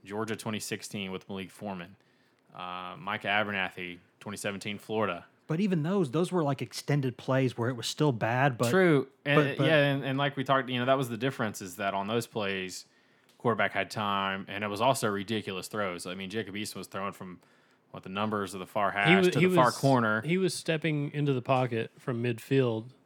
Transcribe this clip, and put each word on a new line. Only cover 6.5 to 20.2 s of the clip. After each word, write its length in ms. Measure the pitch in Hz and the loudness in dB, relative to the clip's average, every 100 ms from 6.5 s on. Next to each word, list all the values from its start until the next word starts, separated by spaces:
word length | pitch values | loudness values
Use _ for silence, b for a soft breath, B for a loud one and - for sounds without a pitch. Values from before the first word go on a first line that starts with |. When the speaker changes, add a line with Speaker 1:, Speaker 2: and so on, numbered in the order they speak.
| 135 | -2
Speaker 2:
extended 540 | 120 - - 147 131 117 | -4 -10 -2 0 0 -4
plays 400 | - 131 131 - | 0 2 2 0
where 100 | 120 | -4
it 80 | 123 | -2
was 100 | 113 | -6
still 260 | - 151 | 0 2
bad, 440 | 117 113 123 143 117 | 2 0 2 2 2
but 140 | 120 | 2
Speaker 1:
True. 380 | 185 185 147 131 _ - | 6 6 6 2 _ 2
And, 100 | 143 | 4
Speaker 2:
but, 200 | 143 139 | 4 2
but 80 | 135 | 4
Speaker 1:
yeah, 180 | 156 | 6
and, 180 | 143 139 | 6 2
and 160 | 135 135 | 0 0
like 180 | 143 143 | 0 -2
we 60 | |
talked, 260 | 127 135 123 | 2 2 2
you 80 | 127 | -2
know, 80 | 123 | 4
that 100 | 135 | 4
was 140 | 127 | 2
the 80 | 117 | 0
difference 420 | 131 - 110 107 | -2 0 -4 -4
is 160 | 98 98 | -10 -4
that 160 | 98 | -2
on 140 | 98 98 | -2 0
those 200 | 117 113 | -2 -2
plays, 600 | 117 101 98 92 92 - b b b b _ | -4 -4 -4 -6 -10 -16 b b b b _
quarterback 360 | 123 104 101 | -2 2 0
had 160 | 101 95 | 0 -4
time, 560 | - 104 98 98 95 98 | -2 0 0 0 -2 -6
and 160 | 101 | -6
it 40 | 104 | -4
was 120 | 101 | 2
also 260 | 123 131 113 | 2 4 0
ridiculous 600 | 101 98 110 101 95 87 | -2 -2 -4 -4 -8 -6
throws. 380 | 110 101 87 90 | -4 -4 -4 -8
I 80 | |
mean, 160 | 92 95 | -8 -6
Jacob 240 | 110 101 | -6 -6
Eason 220 | 98 104 101 | -6 -8 -8
was 100 | 90 | -10
throwing 260 | 98 98 | -6 -6
from, 280 | 90 95 85 b b b b _ | -8 -14 -14 b b b b _
what, 120 | 95 | -16
the 60 | 95 | -8
numbers 460 | 95 110 104 95 | -4 -2 -2 -4
of 60 | 98 | -6
the 60 | 92 | -6
far 240 | - 98 | 0 0
hash 180 | 92 101 | 2 4
Speaker 3:
He 60 | 190 | 6
wa-, 60 | |
Speaker 1:
to 160 | 180 143 | 6 4
Speaker 3:
he 80 | 185 | 4
Speaker 1:
the 80 | |
far 120 | 180 123 | 6 4
Speaker 3:
was, 100 | - | 4
Speaker 1:
corner. 460 | 139 131 113 107 | 4 4 4 0